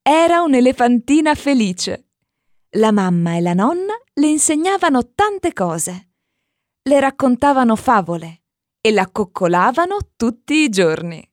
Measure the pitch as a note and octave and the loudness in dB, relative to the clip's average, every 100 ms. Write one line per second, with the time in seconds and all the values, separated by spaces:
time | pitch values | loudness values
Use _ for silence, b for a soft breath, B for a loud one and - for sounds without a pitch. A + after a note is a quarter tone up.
0 | C4+ D#4 E4+ E4+ E4+ B3+ B3+ B3+ A#3+ B3 | 2 2 4 2 2 4 2 2 2 2
1 | A#3+ D4 D#4 D4 C#4+ C4+ G#3 F3+ - - | 2 2 2 0 0 0 0 -4 -8 -8
2 | _ _ _ _ _ _ _ - A3 G#3 | _ _ _ _ _ _ _ 0 2 2
3 | F#3 F3 E3+ E3+ F3 F3+ A3+ F4 G4 A4+ | 0 0 -2 -2 -2 0 0 -2 -6 -8
4 | C5 - D4 D4+ - D4+ F4 G4 E4+ B3+ | _ -2 0 0 0 0 -2 0 0 0
5 | A#3+ - G#4 G4 F4 - F3+ E3 E3+ F3+ | -2 -2 -2 -2 -6 -4 -4 -4 -8 -10
6 | _ _ _ _ _ _ _ _ - C#4+ | _ _ _ _ _ _ _ _ 0 2
7 | C4+ C4+ C4 A#3+ C#4+ C4+ A#3+ A3 - A3+ | 2 0 0 2 2 2 2 0 2 0
8 | E3 E3+ E3 E3 _ _ _ _ A3 G#3 | 0 -8 -10 -20 _ _ _ _ 0 0
9 | F#3+ - G#3 - F3 F3 G#3 C4 F4 G4+ | -2 -4 -6 -2 0 2 2 0 -2 -4
10 | G4 _ A#3 A3+ - D4+ D4+ F#3+ E3+ D#3+ | -8 _ -6 -6 -4 0 0 2 0 0
11 | E3+ D#3+ - | -8 -14 -20